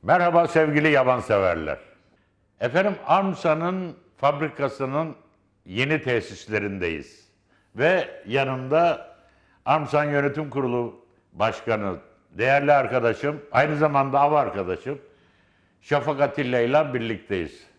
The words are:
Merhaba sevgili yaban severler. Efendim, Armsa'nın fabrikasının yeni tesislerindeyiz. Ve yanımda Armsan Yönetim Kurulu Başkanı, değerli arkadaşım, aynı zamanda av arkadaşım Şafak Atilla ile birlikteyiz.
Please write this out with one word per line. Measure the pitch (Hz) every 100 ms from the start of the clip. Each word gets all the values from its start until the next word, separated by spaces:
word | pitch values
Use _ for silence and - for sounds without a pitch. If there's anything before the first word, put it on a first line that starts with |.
| -
Merhaba | 175 175 170 165
sevgili | 160 156 147 156
yaban | 143 127 123
severler. | 107 104 92 82 76 69 - _ _ _ _ _ _ _
Efendim, | 120 151 202 185 -
Armsa'nın | 175 196 165 170 156 170 185 180 - _ _
fabrikasının | 139 143 151 - 139 - 135 143 160 135 _ _ _ _ -
yeni | 98 139 156
tesislerindeyiz. | 131 117 - 92 - 107 101 98 87 80 67 - _ _ _ _ _ -
Ve | 151 185 - - 98
yanımda | 131 131 131 131 156 170 151 - - _ _ _ _ -
Armsan | 151 143 147
Yönetim | 147 143 143 143 151
Kurulu | 127 131 120 117 - _ _ _
Başkanı, | - 110 110 - 110 98 87 - _ _
değerli | - 127 139 143
arkadaşım, | 143 120 123 117 107 143 147 -
aynı | 127 151 147
zamanda | 151 143 135 135
av | 143
arkadaşım | 151 117 98 90 90 127 147 - _ _ _ _ _ _ _
Şafak | - 147 147 139
Atilla | 143 143 127 123
ile | 120 143 147
birlikteyiz. | 127 113 104 - 95 80 - -